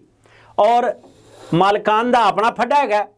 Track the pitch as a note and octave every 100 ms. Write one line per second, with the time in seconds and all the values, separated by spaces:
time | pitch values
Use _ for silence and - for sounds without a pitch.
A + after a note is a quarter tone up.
0 | _ _ _ _ - - G#3 A#3+ A#3+ -
1 | - _ - - - E3 F#3+ G#3 G#3 G#3+
2 | A#3+ B3 G#3+ F3+ A3+ A#3 A#3+ C#4+ C4+ G#3
3 | G3+